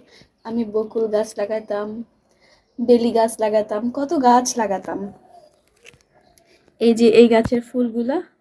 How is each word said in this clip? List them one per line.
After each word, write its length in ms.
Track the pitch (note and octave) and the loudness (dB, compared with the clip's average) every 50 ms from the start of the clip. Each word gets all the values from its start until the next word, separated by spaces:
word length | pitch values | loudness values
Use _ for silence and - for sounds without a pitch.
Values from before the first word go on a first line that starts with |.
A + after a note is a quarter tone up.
| - _ _ - - _ _ _ - | -14 _ _ -20 -20 _ _ _ -14
আমি 220 | A3+ A3+ A#3+ A3+ | -8 -6 -6 -6
বকুল 420 | G#3 G#3 A3 A3 G#3+ - A3+ A3+ | -4 -4 -6 -6 -4 -4 -4 -4
গাছ 260 | G#3+ G#3+ G#3+ A3 A3 - | -2 -2 -2 -2 -4 -6
লাগাতাম, 680 | A3 G3+ G3+ G#3+ A3 A3 - G#3 G3+ G#3 G#3+ G#3+ A#3 A3+ _ _ _ _ _ _ _ _ _ _ _ _ _ _ - | -8 -8 -6 -6 -8 -6 -6 -8 -6 -6 -8 -10 -12 -14 _ _ _ _ _ _ _ _ _ _ _ _ _ _ -6
বেলি 300 | A#3 A#3+ A#3+ A#3 A#3+ A#3 | 2 4 4 4 4 0
গাছ 240 | G#3+ A3+ A3+ A3+ - - | 0 0 0 0 -2 -4
লাগাতাম, 520 | A3 G#3 G#3+ G#3+ G#3 - G#3+ G#3+ A#3+ A#3+ | -4 0 0 0 -2 -2 -6 -6 -6 -6
কত 220 | B3 C#4+ C#4+ C#4 F4 | -6 -6 -6 -4 -2
গাছ 440 | D4 B3+ A#3+ A#3+ B3+ B3+ - - | 2 4 4 4 4 2 0 -4
লাগাতাম। 540 | A#3+ A3 G3 F#3+ F#3 - F3 E3 F#3+ G3 G3+ - _ _ _ _ - _ _ _ _ _ _ _ _ _ - _ _ _ _ _ _ _ _ _ _ _ _ _ _ _ _ _ - | -4 -4 -4 -4 -6 -6 -10 -10 -10 -10 -12 -14 _ _ _ _ -20 _ _ _ _ _ _ _ _ _ -20 _ _ _ _ _ _ _ _ _ _ _ _ _ _ _ _ _ 0
এই 140 | A#3 A#3 A3+ | 2 2 4
যে 140 | A3 A#3 | 4 4
এই 200 | A3+ - - A#3+ | 6 8 8 6
গাছের 340 | A3 A#3 A3 A3+ - B3 A#3+ | 6 6 2 2 0 -4 -4
ফুলগুলা, 600 | A#3 - - B3 B3 A3+ G#3+ A#3+ A#3 B3 D4 E4 - _ _ _ | -6 -6 -4 -4 -4 -4 -4 -6 -4 -4 -4 -6 -6 _ _ _